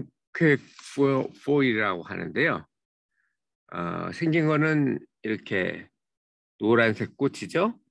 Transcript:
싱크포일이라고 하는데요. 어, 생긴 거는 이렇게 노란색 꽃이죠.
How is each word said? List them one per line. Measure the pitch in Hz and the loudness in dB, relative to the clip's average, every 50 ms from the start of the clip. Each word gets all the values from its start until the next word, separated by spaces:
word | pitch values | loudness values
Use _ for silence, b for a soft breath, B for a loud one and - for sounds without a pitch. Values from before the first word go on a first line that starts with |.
| 131 - _ _ _ _ - - 170 156 143 - - - - - - - - | 2 -2 _ _ _ _ -4 2 2 4 4 2 0 -6 -20 -20 -20 -8 -2
싱크포일이라고 | 139 139 139 139 131 - - - - - - 143 147 135 127 113 107 107 101 92 87 80 | 2 2 4 2 2 0 -4 -8 -8 -2 0 2 2 4 2 2 2 0 0 -2 -4 -6
하는데요. | - - 90 87 85 - - 143 165 123 82 - _ _ _ _ _ _ _ _ _ _ _ _ _ _ _ _ _ _ _ _ - | -10 -8 -8 -8 -6 -2 0 0 0 0 -2 -6 _ _ _ _ _ _ _ _ _ _ _ _ _ _ _ _ _ _ _ _ -12
어, | - 90 87 85 87 87 87 87 | -8 -8 -6 -6 -6 -6 -6 -8
생긴 | 90 - 170 160 156 170 156 156 | -6 -4 -2 0 2 2 2 2
거는 | 156 147 151 156 156 151 143 131 113 - - - _ _ | 2 2 2 2 2 2 2 0 0 -4 -6 -12 _ _
이렇게 | - 110 110 98 - - 113 95 90 90 85 85 - - _ _ _ _ _ _ _ _ _ _ _ _ _ - | -6 -6 -6 -6 -6 -4 -2 -2 -2 -2 -4 -8 -14 -18 _ _ _ _ _ _ _ _ _ _ _ _ _ -4
노란색 | 104 107 117 117 117 113 107 - 117 - - | 0 2 4 4 4 4 2 0 -4 -8 -4
꽃이죠. | - 139 139 139 - 104 87 - 160 185 226 240 - _ _ | -2 -2 -2 -2 -4 -8 -4 -2 0 0 0 -2 -6 _ _